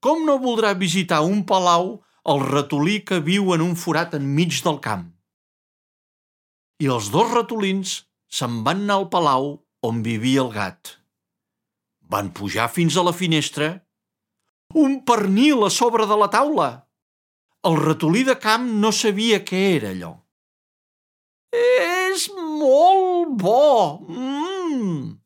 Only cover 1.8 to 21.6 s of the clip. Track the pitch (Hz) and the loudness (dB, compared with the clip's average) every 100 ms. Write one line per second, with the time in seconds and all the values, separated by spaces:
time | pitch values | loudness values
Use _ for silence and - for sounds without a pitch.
1.8 | 185 220 _ _ - 139 131 143 139 143 | 0 -6 _ _ -2 0 2 0 0 0
2.8 | 156 208 202 185 151 196 190 170 170 170 | 0 0 -2 -2 0 0 2 0 0 -2
3.8 | - 156 170 151 139 143 175 143 175 147 | -2 -2 -2 -4 -2 0 0 0 -2 -2
4.8 | 117 101 85 _ _ _ _ _ _ _ | -4 -6 -8 _ _ _ _ _ _ _
5.8 | _ _ _ _ _ _ _ _ _ _ | _ _ _ _ _ _ _ _ _ _
6.8 | 139 123 101 139 226 233 226 226 196 190 | -2 -2 0 0 2 0 -2 -2 -2 -2
7.8 | 190 - _ _ _ - 123 120 113 185 | -4 -10 _ _ _ -6 -6 -2 -2 -2
8.8 | 202 196 196 185 156 131 143 143 _ _ | 0 -2 0 0 2 2 0 -8 _ _
9.8 | 117 117 113 113 123 135 127 104 98 - | -4 -4 -4 -2 0 0 0 -4 -8 -10
10.8 | - - _ _ _ _ _ _ _ _ | -20 -20 _ _ _ _ _ _ _ _
11.8 | _ _ _ 101 98 85 104 - 131 180 | _ _ _ -6 -6 -8 -6 -2 -2 0
12.8 | 170 156 180 175 180 160 143 - 151 185 | 0 2 0 0 0 0 -2 -4 -4 -6
13.8 | _ _ _ _ _ _ _ _ _ 320 | _ _ _ _ _ _ _ _ _ 2
14.8 | 277 269 - 233 196 196 285 269 202 - | 2 2 0 0 2 2 2 2 0 0
15.8 | 240 226 214 214 202 208 285 294 143 123 | 0 0 0 0 2 0 0 -2 -4 -6
16.8 | _ _ _ _ _ _ _ _ 180 160 | _ _ _ _ _ _ _ _ -2 0
17.8 | 147 156 156 190 262 254 214 226 254 214 | 0 0 0 0 0 0 0 0 0 0
18.8 | 214 208 226 202 226 202 196 185 196 165 | 0 0 -2 0 0 0 0 -2 0 0
19.8 | 107 92 85 - _ _ _ _ _ _ | -2 -8 -12 -16 _ _ _ _ _ _
20.8 | _ _ _ _ _ _ _ 466 | _ _ _ _ _ _ _ 0